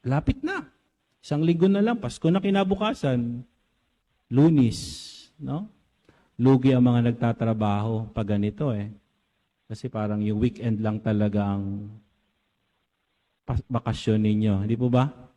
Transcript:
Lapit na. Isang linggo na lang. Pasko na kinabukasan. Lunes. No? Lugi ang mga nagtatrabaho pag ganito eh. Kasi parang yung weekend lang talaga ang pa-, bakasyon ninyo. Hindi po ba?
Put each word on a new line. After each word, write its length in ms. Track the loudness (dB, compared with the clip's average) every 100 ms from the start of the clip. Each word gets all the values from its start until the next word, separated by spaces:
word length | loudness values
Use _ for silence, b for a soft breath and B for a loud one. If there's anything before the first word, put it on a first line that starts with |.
| 0
Lapit 340 | 0 0 -2
na. 300 | -4 -6 -10 _ _ _ _ _
Isang 220 | -6 -2
linggo 260 | 0 4 4
na 160 | 4
lang. 140 | 2 0
Pasko 320 | -6 -2 0
na 100 | 0
kinabukasan. 1040 | 0 0 0 -2 -2 -2 -2 0 -2 -8 -12 _ _ _ _ _ _ _ _
Lunes. 460 | 4 6 6 2 0 -10 -14 -18 -20 -20 _
No? 320 | -8 -8 -10 _ _ _ b b b 2
Lugi 320 | 4 6 6
ang 140 | 4 4
mga 260 | 4 2
nagtatrabaho 960 | 0 -2 0 -2 0 0 0 -2 -4 -6
pag 240 | -6 -2 0
ganito 340 | -2 -2 -4
eh. 160 | -4 -8 -12 _ _ _ _ _ _ _
Kasi 220 | -12 -8
parang 320 | -4 -4 -2
yung 180 | -2 0
weekend 400 | 0 -2 -2 0
lang 220 | -2 -2
talaga 500 | -2 0 2 0 -2
ang 380 | -2 -4 -8 -10 -16 _ _ _ _ _ _ _ _ _ _ _ _ _ _
pa-, 220 | -6 -6 -4
bakasyon 540 | -4 -4 -4 0 2
ninyo. 320 | 2 2 0 0
Hindi 120 | -2 -2
po 100 | 2
ba? 340 | 2 2 -4 -20